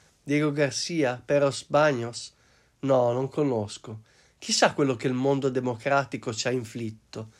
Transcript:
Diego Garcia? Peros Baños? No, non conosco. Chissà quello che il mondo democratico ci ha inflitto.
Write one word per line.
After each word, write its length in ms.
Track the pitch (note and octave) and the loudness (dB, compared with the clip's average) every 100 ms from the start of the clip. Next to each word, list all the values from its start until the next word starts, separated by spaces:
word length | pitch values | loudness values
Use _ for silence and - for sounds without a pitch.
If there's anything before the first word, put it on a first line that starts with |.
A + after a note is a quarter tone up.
| _ _ | _ _
Diego 300 | - D3 D3+ | -2 0 0
Garcia? 680 | C#3+ C#3+ - - E3+ C3 B2 | 0 0 -2 -6 0 0 -2
Peros 400 | - C#3+ C#3+ - - | 0 2 2 0 0
Baños? 680 | D3 D3+ B2+ A#2 A#2+ - _ _ _ _ _ | 4 4 2 -4 -8 -14 _ _ _ _ _
No, 320 | C3+ C3 B2 | 2 4 4
non 180 | B2 C3+ | 2 -2
conosco. 720 | - D3 A#2 G#2 - - G#2+ - _ _ _ | 0 0 0 -2 -8 -14 -16 -18 _ _ _
Chissà 380 | - G#3+ G#3 | -4 2 2
quello 220 | - C#3 B2 | 4 0 0
che 100 | C3+ | -2
il 80 | |
mondo 340 | B2+ C3+ C#3 C3+ | 0 2 2 0
democratico 840 | B2+ B2 A2+ C#3 C#3 C#3 B2+ B2 | -2 -2 -4 0 0 0 -6 -8
ci 120 | A2 B2+ | -4 -2
ha 40 | |
inflitto. 800 | B2+ A2 B2 A2+ A2 _ - A2 - | -2 -4 -8 -8 -10 _ -14 -14 -18